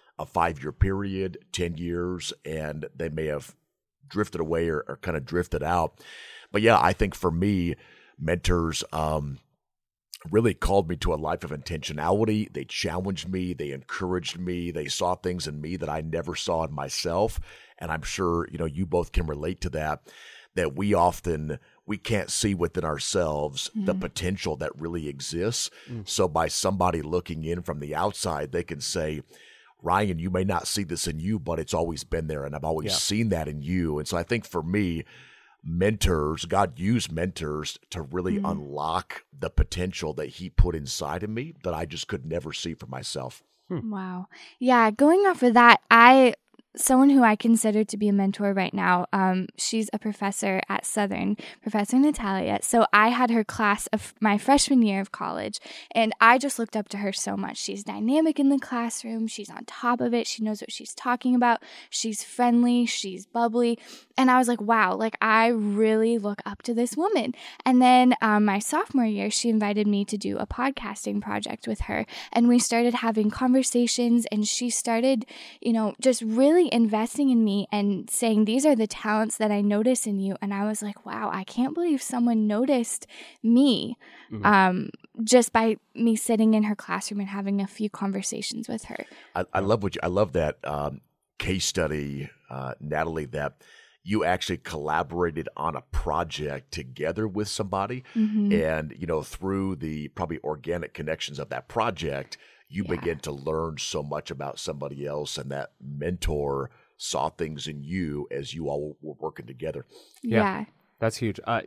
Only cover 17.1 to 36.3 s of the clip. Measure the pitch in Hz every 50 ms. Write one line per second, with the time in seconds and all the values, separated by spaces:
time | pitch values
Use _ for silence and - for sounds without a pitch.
17.1 | 82 90 104 113 - - - - - - - - _ - - 82 78 80 - -
18.1 | - - 95 87 85 85 85 - - 78 82 82 71 78 95 82 78 87 85 -
19.1 | - - 87 78 73 73 73 85 92 - - 87 69 78 76 76 76 76 _ -
20.1 | - - - - - - - _ - 95 87 76 67 76 101 101 104 87 85 90
21.1 | 85 - - 90 82 76 76 76 76 - _ _ _ _ _ - 104 98 - -
22.1 | 113 101 87 - - - - 107 98 87 87 80 - 92 80 78 76 69 - -
23.1 | - 95 87 78 76 73 73 76 69 67 - - - 220 190 190 190 - 92 85
24.1 | - - 95 90 98 98 - - 78 67 76 71 - 67 78 85 85 87 78 73
25.1 | 69 67 67 - 80 85 90 110 123 - - - _ - - - 123 113 101 -
26.1 | - - 98 87 76 82 82 78 - - - 95 98 95 90 90 85 82 73 78
27.1 | 82 90 87 - 85 78 78 80 87 87 85 - 80 73 71 73 73 78 90 104
28.1 | 101 - - 98 80 73 76 71 65 87 82 - 82 71 - - - 90 80 78
29.1 | 78 73 - _ - - - - - - _ _ _ _ - 82 87 98 107 101
30.1 | 90 80 85 95 90 90 95 98 95 85 - - - 104 101 78 87 76 - 87
31.1 | 78 78 80 95 110 104 - - 85 80 78 - - 82 82 85 82 71 - -
32.1 | - 82 80 76 78 73 69 71 73 76 69 78 82 78 76 - - - - -
33.1 | 101 110 117 110 92 82 78 73 73 73 69 73 90 92 87 80 73 73 76 -
34.1 | - 85 85 - 120 117 - - - 87 78 82 92 104 104 90 82 80 80 _
35.1 | - - - - - _ _ _ _ _ - 78 82 85 92 104 110 101 - 98
36.1 | 90 78 73 76